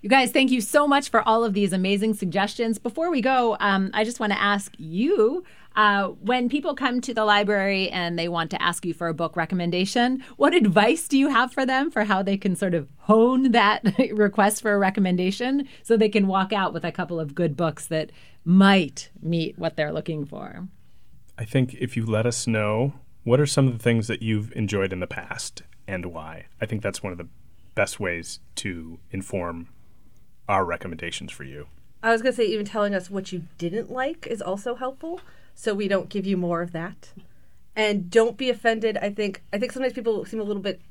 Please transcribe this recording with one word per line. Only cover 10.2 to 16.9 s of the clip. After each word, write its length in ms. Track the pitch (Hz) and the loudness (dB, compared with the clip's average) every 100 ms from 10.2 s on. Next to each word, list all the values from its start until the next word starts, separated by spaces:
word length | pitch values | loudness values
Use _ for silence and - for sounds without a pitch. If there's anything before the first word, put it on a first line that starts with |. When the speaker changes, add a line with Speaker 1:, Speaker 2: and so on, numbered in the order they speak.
| - - | -6 2
Speaker 1:
what 180 | 285 | 4
advice 540 | 339 208 170 220 320 - | 6 6 6 4 2 2
do 100 | 269 | 4
you 100 | 277 | 4
have 240 | 247 247 | 4 2
for 140 | - 262 | 0 0
them 240 | 262 302 | 2 0
for 140 | 269 | -2
how 180 | 208 190 | 0 0
they 140 | 196 196 | 2 0
can 180 | 196 | 0
sort 200 | 175 190 | 0 0
of 140 | 165 143 - | -2 -4 -10
hone 520 | - 220 233 262 269 | 4 6 6 4 4
that 320 | 233 202 214 214 196 | 6 4 4 0 2
<laughs> 140 | 254 | 0
request 500 | 214 208 202 202 214 | 4 2 4 2 2
for 120 | 220 | 0
a 40 | 202 | 2
recommendation 880 | 196 196 185 180 185 196 247 277 277 - | 2 2 2 2 0 0 -2 -2 -4 -12
so 140 | - 226 | 0 4
they 120 | 214 | 4
can 200 | 214 190 | 4 2
walk 240 | 190 190 | 2 0
out 200 | 208 185 | 0 -2
with 120 | 165 | -2
a 80 | 170 | -6